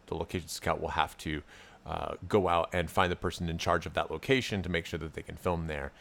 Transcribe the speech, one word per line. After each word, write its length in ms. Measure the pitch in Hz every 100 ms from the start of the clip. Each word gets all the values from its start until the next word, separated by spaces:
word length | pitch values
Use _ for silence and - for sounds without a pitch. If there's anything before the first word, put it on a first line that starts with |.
| -
the 80 | 82
location 320 | 85 92 80
scout 320 | - 87 78
will 80 | 80
have 260 | 78 76 -
to, 240 | 80 76 - - - - -
uh, 300 | 80 78 - 90
go 200 | 107 90
out 220 | 85 -
and 160 | 92 82
find 220 | - 90
the 40 | 87
person 320 | 90 - 85
in 120 | 85
charge 260 | 87 87 80
of 80 |
that 160 | 80 78
location 540 | 78 - 131 - 98
to 60 | 87
make 180 | 85 -
sure 100 | 82
that 140 | 80
they 80 | 82
can 140 | - 80
film 320 | 92 85 80
there. 240 | 73 69 -